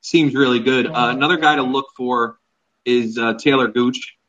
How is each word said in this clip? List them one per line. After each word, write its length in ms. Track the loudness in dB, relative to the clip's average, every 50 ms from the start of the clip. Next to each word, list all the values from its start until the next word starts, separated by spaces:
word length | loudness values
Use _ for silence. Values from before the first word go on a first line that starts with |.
Seems 340 | -10 0 2 2 2 2 2
really 260 | 2 2 2 2 2
good. 260 | 2 2 0 0 0
Uh, 240 | -2 -2 -2 -2 -2
another 260 | 0 -2 0 0 0
guy 200 | 2 2 2 2
to 60 | 2 -2
look 240 | -2 -2 -4 -6 -6 _
for 420 | -8 -6 -4 -2 -2 -2 -4 -6 _ _ _ _ _ _ _ _ _ _
is, 320 | 0 0 0 0 -2 -4 -2
uh, 160 | -2 -2 -2
Taylor 340 | 0 0 2 2 2 0 0
Gooch. 480 | 0 0 0 0 -2 -4 -12 -14 _ _ _